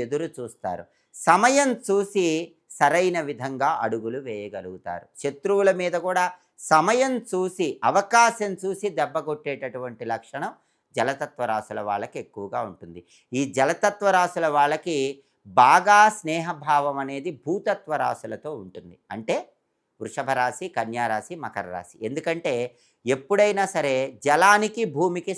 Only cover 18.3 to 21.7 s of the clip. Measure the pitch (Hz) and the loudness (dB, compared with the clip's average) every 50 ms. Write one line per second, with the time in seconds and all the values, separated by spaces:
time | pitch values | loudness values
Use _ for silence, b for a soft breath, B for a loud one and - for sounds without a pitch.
18.3 | 110 101 - 151 156 123 95 92 - 90 87 87 87 _ _ _ - 208 220 220 | -12 -10 -10 -12 -12 -12 -14 -14 -16 -18 -18 -18 -20 _ _ _ -12 -12 -4 -4
19.3 | 180 285 370 - _ _ _ _ _ _ _ _ _ _ 110 - - - 135 127 | -4 -4 -4 -8 _ _ _ _ _ _ _ _ _ _ -12 -10 -8 -6 -4 -2
20.3 | 135 127 123 123 120 - 185 185 - - 113 113 113 120 120 117 110 107 107 - | 0 0 0 -2 -2 -6 -10 -8 -6 -6 -6 -4 -4 -4 -2 -2 -2 -4 -4 -8
21.3 | 175 170 139 110 - 104 95 90 | -14 -12 -12 -10 -8 -8 -8 -8